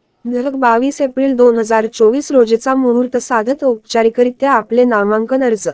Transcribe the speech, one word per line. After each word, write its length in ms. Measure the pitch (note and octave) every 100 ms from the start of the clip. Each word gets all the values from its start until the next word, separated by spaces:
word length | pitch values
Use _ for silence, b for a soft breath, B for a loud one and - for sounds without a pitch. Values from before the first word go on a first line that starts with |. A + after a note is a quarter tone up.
| _ _
दिनांक 320 | A#3 B3 C4+ C4+
बावीस 440 | B3 A3+ C4+ -
एप्रिल 340 | C#4 C4 C4+ B3
दोन 220 | B3 A#3
हजार 280 | A3 A3 A3
चोवीस 440 | - A3 C4+ -
रोजीचा 420 | C#4 A3+ A3+ C4 C4
मुहूर्त 400 | B3 A#3+ B3+ B3
साधत 460 | - A#3+ G#3+ C#4+
औपचारिकरित्या 880 | C4+ A3+ - A#3 A3+ A3+ B3 B3 C#4
आपले 320 | B3 G#3+ A#3 B3
नामांकन 560 | A3 G3+ G#3+ A3+ C4
अर्ज 240 | B3+ G#3+ E3+